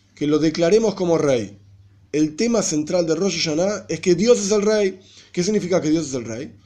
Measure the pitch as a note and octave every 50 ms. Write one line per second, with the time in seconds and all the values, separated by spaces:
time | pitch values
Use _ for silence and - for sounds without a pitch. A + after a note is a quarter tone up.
0 | _ _ _ - D3 D3 D3+ D3+ D#3 E3 D#3 E3+ E3 E3+ G3+ A3+ A3+ G#3+ G3 -
1 | F3+ F3 E3 D#3 D3 C#3+ C3 A#2+ G#2 F#2+ - - - - - - - _ _ _
2 | _ _ - D3+ D#3 D3+ D3+ - A3 A#3 A#3 G#3 - - D#3+ D3+ D3+ D3+ F3 F3+
3 | F3 D#3+ D#3+ D#3+ G3 G3 E3+ E3+ - E3 D3 D#3 F3+ G3+ G#3 F#3+ - - D#3+ D#3
4 | - F#3+ F3 D#3+ G#3 A#3+ A#3+ G#3 G#3 F#3+ G#3+ G#3 G3 G#3+ G#3+ G#3+ G3+ F#3+ F#3+ -
5 | - - - - - _ - F3+ E3+ G3 G#3+ G3+ E3 E3+ F#3 E3 C#3 D#3 D#3 E3
6 | D#3 C3+ C3 B2+ A2+ A2+ A2 A#2 D3+ - - - _